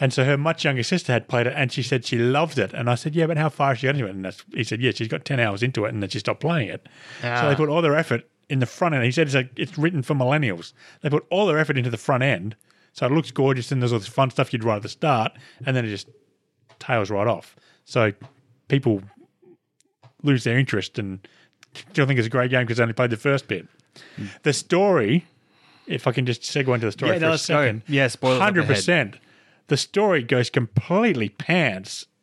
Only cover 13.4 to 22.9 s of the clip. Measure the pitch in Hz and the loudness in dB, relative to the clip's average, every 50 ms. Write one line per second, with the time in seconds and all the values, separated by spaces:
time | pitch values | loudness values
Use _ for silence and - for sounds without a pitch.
13.4 | 135 135 135 127 117 - 143 131 123 120 120 113 98 - - - 135 131 - - | 2 2 2 0 -2 -4 -2 0 0 0 0 -2 -4 -4 0 0 0 0 2 -2
14.4 | 131 - - 120 110 117 107 104 110 - - - - 156 135 117 110 113 - - | -2 -2 -2 -4 -2 0 -2 -2 -4 -10 -8 -2 0 2 2 2 0 -2 -6 -12
15.4 | - - - - 123 135 131 127 117 110 104 98 - - - _ _ _ _ _ | -20 -20 -18 -10 -4 -2 -2 -2 -2 -2 -6 -8 -10 -14 -20 _ _ _ _ _
16.4 | _ _ _ _ _ _ - - - - 127 113 101 95 107 98 104 120 107 82 | _ _ _ _ _ _ -20 -12 -4 -2 0 0 0 0 0 0 0 0 0 -2
17.4 | - - _ _ _ _ _ _ _ - - 131 113 104 95 - - - _ _ | -6 -16 _ _ _ _ _ _ _ -4 0 2 2 2 0 -4 -12 -20 _ _
18.4 | _ _ _ _ _ - 143 139 135 123 107 98 95 98 - - - _ _ _ | _ _ _ _ _ 0 0 2 2 2 0 0 -2 -10 -20 -20 -20 _ _ _
19.4 | _ - - _ _ _ _ _ _ _ _ _ _ - _ _ - 143 139 123 | _ -20 -20 _ _ _ _ _ _ _ _ _ _ -20 _ _ 2 2 2 2
20.4 | - 120 117 131 135 - - 101 95 - - - 104 98 95 95 _ - _ _ | 2 2 2 2 2 2 0 -4 -4 -4 -6 -8 -6 -6 -8 -10 _ -20 _ _
21.4 | _ _ _ _ _ _ - - - - - 160 139 131 139 123 110 113 123 131 | _ _ _ _ _ _ -20 -20 -14 -6 0 0 2 2 4 2 2 2 2 0
22.4 | 123 127 131 127 123 113 113 120 117 117 | 0 2 2 2 2 2 2 2 2 0